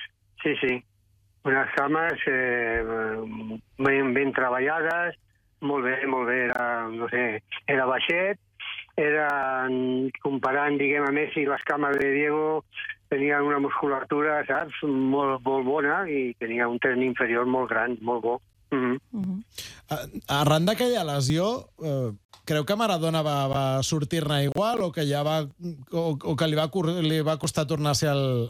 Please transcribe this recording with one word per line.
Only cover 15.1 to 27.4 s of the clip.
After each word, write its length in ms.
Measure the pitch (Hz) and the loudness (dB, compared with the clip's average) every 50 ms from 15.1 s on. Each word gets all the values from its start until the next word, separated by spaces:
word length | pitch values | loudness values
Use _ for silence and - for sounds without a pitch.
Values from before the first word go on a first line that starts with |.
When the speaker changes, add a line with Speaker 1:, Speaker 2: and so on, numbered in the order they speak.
| 135 143 143 139 135 127 120 | 2 2 2 2 0 0 0
Speaker 1:
molt 180 | 135 135 135 127 | 0 0 2 2
bona, 360 | 127 143 156 143 147 156 185 196 165 | 2 2 2 2 2 2 0 0 0
i 220 | 147 139 131 120 120 - | 0 0 0 -2 -4 -4
tenia 280 | 117 113 113 120 120 | -6 -4 0 0 0
un 120 | 117 120 120 - | 0 0 0 0
tren 180 | 135 127 123 131 | 2 2 2 2
inferior 440 | 127 120 - 135 113 117 117 123 | 0 2 0 0 2 2 2 2
molt 220 | 127 127 131 127 110 | 2 2 0 0 0
gran, 240 | 113 110 113 120 123 110 | 0 0 0 0 -2 -4
molt 200 | 107 117 123 117 107 | -2 -2 -2 0 0
bo. 180 | 117 120 - _ _ _ _ _ - | -2 -2 -2 _ _ _ _ _ -4
Mhm. 260 | 147 131 127 123 123 139 _ - | -2 0 0 0 -2 -2 _ -8
Speaker 2:
Mhm. 260 | - 214 190 185 185 196 226 _ - - - - - - - - | -6 -4 -4 -2 -4 -6 -8 _ -16 -16 -14 -14 -16 -16 -8 -8
Speaker 3:
Eh, 300 | 151 - - - - - - | -6 -6 -6 -8 -12 -10 -4
arran 380 | - 139 143 151 147 151 160 170 | -2 2 4 4 6 6 4 4
d'aquella 400 | 196 220 214 247 247 240 214 170 | 2 2 2 2 2 2 0 0
lesió, 640 | 151 143 143 131 127 151 165 180 214 240 269 - - _ - | -2 -2 0 0 2 2 2 2 0 0 -2 -6 -12 _ -8
eh, 300 | 160 156 139 135 127 113 104 - _ _ - - - | -6 -4 -2 -2 -2 -4 -6 -10 _ _ -20 -14 -6
creu 200 | - 156 151 147 | -2 0 0 0
que 100 | - 202 | 0 0
Maradona 460 | 214 233 208 180 165 160 160 165 160 | 0 2 2 2 0 0 0 0 0
va, 260 | 151 151 147 139 135 | 0 0 0 0 0
va 160 | 135 135 139 135 135 131 135 131 | 0 0 0 0 2 0 0 0
sortir-ne 600 | - 165 156 147 - 170 165 151 147 151 143 143 | 0 0 -2 -2 -2 -2 -2 0 0 0 2 2
igual 380 | 143 139 - - 226 240 226 | 0 2 2 0 0 0 0
o 100 | 190 170 | -2 -2
que 140 | 139 170 151 | -2 -2 -2
ja 160 | 143 143 147 147 | 0 0 0 0
va... 180 | 151 156 160 147 143 - - 170 175 160 139 131 - | 0 0 0 -2 -4 -8 -10 -10 -10 -10 -10 -12 -6
o, 260 | - 170 165 165 147 135 | -2 -2 0 0 -2 -2
o 140 | - 165 156 | -2 -2 0
que 120 | 123 165 | 0 2
li 80 | 160 - | 2 2
va 120 | 151 156 160 | 2 0 0
cor-, 300 | - 196 160 156 175 180 | 0 0 0 0 0 2
li 200 | 160 156 160 160 | 2 2 2 2
va 160 | 147 156 156 | 2 0 0
costar 260 | 143 | -2